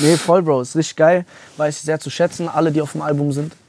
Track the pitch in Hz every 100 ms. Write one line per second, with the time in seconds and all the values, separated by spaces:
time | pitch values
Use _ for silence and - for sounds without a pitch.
0 | 147 165 175 175 165 139 123 160 156 -
1 | 160 180 180 - - - 151 147 151 156
2 | - - 175 - 170 156 160 151 147 156
3 | 151 143 147 139 151 -